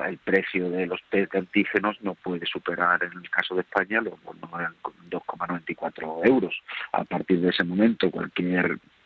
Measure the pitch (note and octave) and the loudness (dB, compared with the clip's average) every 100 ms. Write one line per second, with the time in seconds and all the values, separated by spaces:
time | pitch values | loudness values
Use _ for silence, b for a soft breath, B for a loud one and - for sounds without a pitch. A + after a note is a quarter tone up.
0 | - F2+ - F#2+ - F#2+ F2+ F2+ F2 F2+ | -6 -6 2 2 2 -2 -2 -2 -2 -4
1 | - G2+ F#2+ F#2+ F2+ G#2 F#2 G#2 G#2 G#2 | 0 0 2 -2 0 2 2 2 0 -2
2 | G2+ F2+ F#2 F2 F2 F2+ - E2+ F2 F2 | -6 -6 -4 -4 -4 -6 -4 0 2 2
3 | F2 F2+ E2+ - - F#2 - G2+ F#2 A2+ | 0 -6 -6 -4 -2 -2 0 0 0 0
4 | G#2+ E2 - - - E2+ E2+ - - - | -2 -6 -14 -16 -12 -8 -8 -8 -12 -12
5 | F3 F2+ - - B2 E2+ - E2+ F#2+ - | -8 -8 -6 -6 -6 -4 -6 -6 -8 -6
6 | D#2+ D#2+ A2 C3 F2+ - B B B - | -8 2 4 4 2 -4 B B B -4
7 | E2+ F2+ - F2+ F2+ - F2 F2+ A2+ A2+ | -2 -4 2 4 4 2 0 4 4 4
8 | F#2 E2 F2 - F2+ F2+ E2+ - - _ | 0 0 -4 -2 0 2 0 -2 -8 _